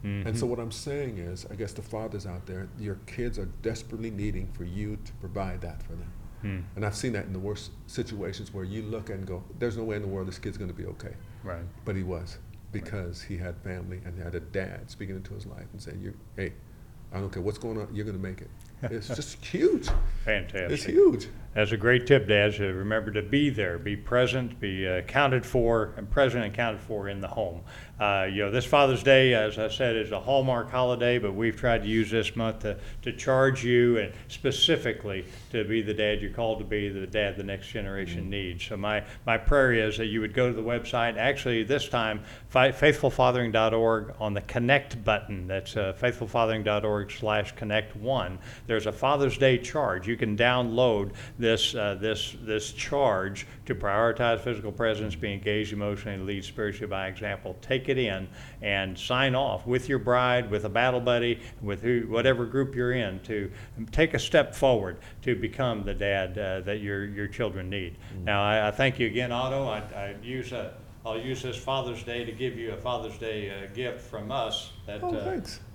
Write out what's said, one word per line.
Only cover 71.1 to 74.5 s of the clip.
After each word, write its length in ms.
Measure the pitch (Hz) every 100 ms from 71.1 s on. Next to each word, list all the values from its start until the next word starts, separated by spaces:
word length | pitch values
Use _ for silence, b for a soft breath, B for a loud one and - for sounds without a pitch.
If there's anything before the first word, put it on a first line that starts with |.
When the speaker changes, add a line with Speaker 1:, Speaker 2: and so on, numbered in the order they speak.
| 113
Speaker 1:
use 240 | 123 127
this 140 | 127 113
Father's 460 | - 135 123 110
Day 220 | 104 120
to 80 | 117
give 260 | 110 127 113
you 140 | 117
a 40 | 95
Father's 400 | 123 120 110 107
Day, 320 | 113 107 101
uh, 220 | 98 98
gift 260 | 104 123 123
from 280 | - 110 104
us. 400 | 135 107